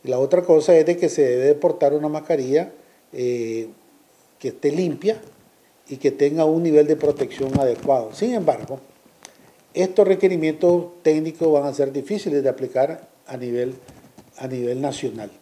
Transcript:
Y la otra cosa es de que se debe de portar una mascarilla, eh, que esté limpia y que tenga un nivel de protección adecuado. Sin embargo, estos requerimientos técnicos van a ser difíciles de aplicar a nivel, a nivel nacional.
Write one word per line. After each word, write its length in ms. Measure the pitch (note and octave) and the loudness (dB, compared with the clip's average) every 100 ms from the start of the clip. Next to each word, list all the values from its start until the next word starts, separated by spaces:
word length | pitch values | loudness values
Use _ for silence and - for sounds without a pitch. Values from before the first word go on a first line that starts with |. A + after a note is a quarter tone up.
Y 60 | B2+ | -4
la 100 | B2+ | -2
otra 240 | C3+ F3+ | 2 0
cosa 340 | F3 D#3 D3+ E3 | 4 4 6 6
es 80 | |
de 120 | D#3 F3 | 4 2
que 120 | D#3+ | 0
se 140 | - | 2
debe 220 | C3+ B2 | 2 4
de 100 | C3+ | 4
portar 400 | D3 F3 - C#3+ | 4 2 2 0
una 140 | D3 D3+ | 0 -2
mascarilla, 640 | D3+ D3+ D#3 C3 D3 F3+ - _ _ _ | -6 -4 -4 0 -2 -2 -14 _ _ _
eh, 560 | - B2 A#2+ A2+ A2+ A2 - _ _ _ _ _ _ | -6 -4 -4 -4 -6 -10 -16 _ _ _ _ _ _
que 80 | C3 | -12
esté 240 | - D3 | -4 -2
limpia 480 | D#3 F3+ - G3+ A3+ - _ _ _ _ _ _ | 0 -4 -2 -4 -4 -12 _ _ _ _ _ _
y 100 | C3 | -2
que 120 | C#3 | -2
tenga 360 | C3+ C#3+ D#3+ D#3 | 0 0 2 0
un 180 | E3 | 2
nivel 240 | E3+ D3+ D3+ | 4 4 4
de 80 | D#3 | 2
protección 600 | D3+ C#3+ B2+ - C3+ C#3 | 0 -2 -6 -6 -4 0
adecuado. 520 | C3+ A2+ - C3 A2+ | 0 -2 0 0 0
Sin 200 | - A3+ | -6 -4
embargo, 460 | A#3 D#3 B2+ B2 C3+ - _ _ _ - _ _ _ _ | 0 0 -2 -8 -14 -16 _ _ _ -20 _ _ _ _
estos 340 | - F#3 - F#3+ | -2 0 4 4
requerimientos 800 | F#3+ F#3 F3 D#3 D#3 F3 F3 F3 - | 4 2 2 -2 2 2 2 -2 -2
técnicos 500 | D#3 D#3 D#3+ D#3 E3 | 0 2 -2 -2 2
van 140 | D3 C#3+ | 2 0
a 80 | |
ser 180 | C3+ C3+ | -2 -2
difíciles 500 | C#3 C#3 G3+ F#3 C#3+ | -2 -6 -6 -2 0
de 60 | C3+ | 0
aplicar 580 | B2+ B2+ B2+ C#3+ E3 - _ - | -2 -4 -2 -2 -2 -18 _ -18
a 80 | B2 | -12
nivel, 380 | B2 A#2+ B2 B2+ - - - - - - | -6 -4 -6 -8 -20 -20 -20 -20 -20 -14
a 100 | C3 | -10
nivel 320 | B2+ A#2+ B2+ | -6 -6 -4
nacional. 500 | C#3 - C3 A2+ G#2 - | -6 -6 -10 -10 -16 -18